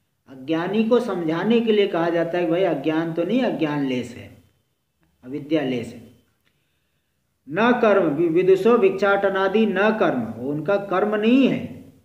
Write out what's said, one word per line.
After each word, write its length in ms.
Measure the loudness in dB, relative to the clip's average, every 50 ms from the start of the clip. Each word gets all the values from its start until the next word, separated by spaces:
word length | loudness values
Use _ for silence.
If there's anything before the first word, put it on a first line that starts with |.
| _ _ _ _ _ _
अज्ञानी 560 | -20 -18 -6 -4 -4 -4 -2 -2 -2 0 2
को 160 | 2 2 2
समझाने 600 | 0 -2 -6 -4 -4 -4 -2 -2 0 2 2 2
के 120 | 2 2 2
लिए 140 | 2 2
कहा 220 | 2 0 -2 -2 0
जाता 300 | 0 -2 -2 -2 -2 -2
है 60 | -2
कि 60 | 0
भाई 140 | 0 0 0
अज्ञान 480 | 0 -2 -2 -2 -2 -2 -2 -2 -4 -4
तो 120 | -4 -2
नहीं, 180 | -2 0 0 0
अज्ञान 440 | -2 -2 -2 -2 -2 -2 -2 -2
लेश 280 | -2 -2 -4 -6 -8 -12
है, 300 | -16 -18 -20 -20 -20 _ _ _ _ _ _ _ _ _ _ _ _ _ _ _ _ _
अविद्या 380 | -12 -10 -10 -6 -2 -2 -2 0
लेश 240 | -2 -4 -6 -6
है। 240 | -10 -14 -18 -20 -20 -20 _ _ _ _ _ _ _ _ _ _ _ _ _ _ _ _ _ _ _ _ _ _ _ _ _ _ -8
न 240 | -2 0 2 2 2
कर्म, 360 | 4 4 4 4 4 4 2
वि-, 220 | 0 0 0 2
विदुषो 480 | 2 2 4 4 4 4 4 4 4 4
भिक्षाटनादि 880 | 4 2 2 2 0 2 2 2 0 0 0 0 0 2 2 2 2
न 240 | 2 2 2 2 0
कर्म, 440 | 2 2 0 0 0 -2 -4 -6 -8
वो 140 | -8 -8 -6
उनका 260 | -6 -6 -2 -2 -2
कर्म 400 | -2 -2 -2 -2 -2 0 0 -2
नहीं 320 | 0 2 4 4 4 4 2
है। 440 | 0 -2 -6 -10 -12 -16 -20 -20 -20 _ _